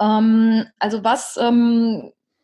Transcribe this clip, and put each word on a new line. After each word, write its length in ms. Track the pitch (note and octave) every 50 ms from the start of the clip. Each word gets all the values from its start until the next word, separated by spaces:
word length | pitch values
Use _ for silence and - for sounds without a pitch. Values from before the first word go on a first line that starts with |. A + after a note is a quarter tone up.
Ähm, 680 | G#3+ G#3+ G#3+ G#3+ A3 A3 A3 A3+ A3 A3+ A3+ A3 A3+ - _ -
also 260 | - G#3 A3 A3 G3
was, 340 | A3+ B3 C#4 - - - -
ähm, 720 | A#3+ A#3+ A#3+ A#3+ A#3 A#3 A#3 A#3 A3+ A3+ A3 D#3 B2 - _ _ _ _ _ _